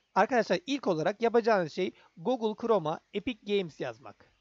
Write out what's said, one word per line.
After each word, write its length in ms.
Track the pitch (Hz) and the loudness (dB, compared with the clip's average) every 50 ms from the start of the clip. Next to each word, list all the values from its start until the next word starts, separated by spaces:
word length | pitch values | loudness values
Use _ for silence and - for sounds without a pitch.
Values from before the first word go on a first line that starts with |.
| _ _ - | _ _ 2
Arkadaşlar, 440 | 190 220 - 262 226 196 - 185 170 - | 2 2 4 4 2 2 2 0 -2 -2
ilk 220 | 226 285 269 - | -4 -4 -2 0
olarak 340 | 262 165 156 151 185 208 - | 0 0 0 0 -2 0 0
yapacağınız 520 | 233 226 214 240 208 233 214 190 170 143 - | 0 2 2 2 4 4 2 2 2 -2 -2
şey 180 | - 185 - - _ - _ _ | -4 -4 -4 -6 _ -20 _ _
Google 500 | 175 160 226 262 220 226 214 - - 233 | -6 -2 -2 -2 0 -2 -4 -4 -2 0
Chrome'a 320 | 233 220 185 156 156 165 - _ _ - | 2 2 2 2 -2 -6 -6 _ _ -8
Epic 420 | 208 - 254 220 - - 208 202 | -8 -6 -6 -8 -8 -4 -2 -2
Games 240 | 196 180 156 - - | 0 -2 -2 -6 -8
yazmak. 540 | 156 123 113 107 - 101 - _ - _ _ _ | -8 -8 -8 -10 -16 -20 -20 _ -20 _ _ _